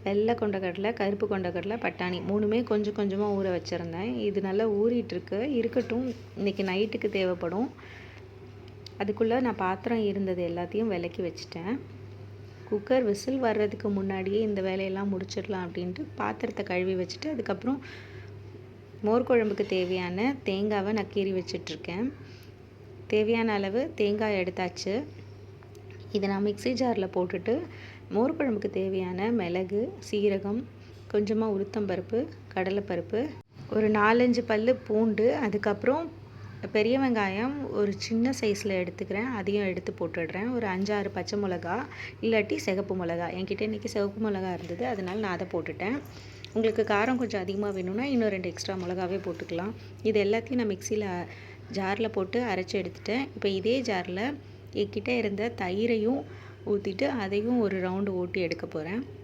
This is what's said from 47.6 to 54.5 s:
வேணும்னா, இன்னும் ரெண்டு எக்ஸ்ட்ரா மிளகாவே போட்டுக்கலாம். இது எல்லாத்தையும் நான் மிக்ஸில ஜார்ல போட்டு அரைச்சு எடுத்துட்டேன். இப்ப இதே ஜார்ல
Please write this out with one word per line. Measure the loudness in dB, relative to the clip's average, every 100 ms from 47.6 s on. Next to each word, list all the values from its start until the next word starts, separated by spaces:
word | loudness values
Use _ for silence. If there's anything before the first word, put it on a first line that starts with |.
| -2
வேணும்னா, | -2 -2 -2
இன்னும் | 2 4 4
ரெண்டு | 2 -2
எக்ஸ்ட்ரா | -4 -4 -4
மிளகாவே | -2 -2 0 -2
போட்டுக்கலாம். | -2 -6 -4 -4 -4 -6 -12 -2
இது | 2 4
எல்லாத்தையும் | 4 2 0 0
நான் | 0 -2
மிக்ஸில | -2 -2 0 -4 -6 -10 -16 -16 -8
ஜார்ல | -2 0 0 0
போட்டு | 0 0 0
அரைச்சு | 0 0 0 -2
எடுத்துட்டேன். | -2 -6 -2 -2 -2 -2
இப்ப | 0
இதே | 0 2 2
ஜார்ல | 2 -2 -2 -2 -2 -4 -12